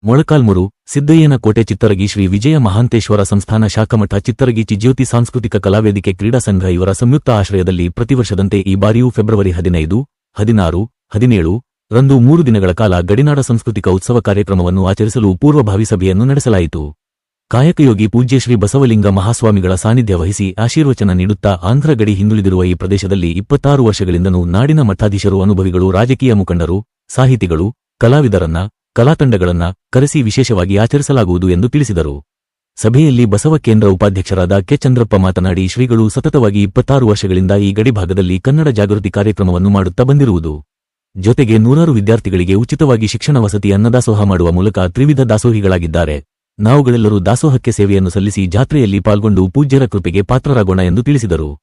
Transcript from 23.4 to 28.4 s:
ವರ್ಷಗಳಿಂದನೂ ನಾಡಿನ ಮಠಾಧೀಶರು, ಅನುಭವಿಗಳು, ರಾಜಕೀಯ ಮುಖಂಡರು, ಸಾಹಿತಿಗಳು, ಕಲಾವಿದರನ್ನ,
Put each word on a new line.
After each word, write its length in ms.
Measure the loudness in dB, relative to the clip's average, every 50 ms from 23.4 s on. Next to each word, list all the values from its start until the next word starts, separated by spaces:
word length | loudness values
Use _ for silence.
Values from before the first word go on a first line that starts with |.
| -4 _ -4 -2 0 0 2 2 2
ವರ್ಷಗಳಿಂದನೂ 580 | 0 0 -2 -2 -2 -2 0 0 0 0 0 -2
ನಾಡಿನ 360 | 0 0 0 0 2 2 2
ಮಠಾಧೀಶರು, 580 | 2 0 0 0 -2 -2 -2 0 -2 0 0 2
ಅನುಭವಿಗಳು, 460 | 0 0 0 0 0 -2 0 0 0 2
ರಾಜಕೀಯ 420 | 2 0 0 0 0 0 2 2 2
ಮುಖಂಡರು, 440 | 2 0 0 -2 -2 -2 -2 -4 -6 -6 _ _ _ _ _
ಸಾಹಿತಿಗಳು, 600 | -2 0 2 2 2 0 0 -2 -2 -2 -2 -4 -6 _ _ _ _ _
ಕಲಾವಿದರನ್ನ, 580 | 0 2 2 2 2 2 0 0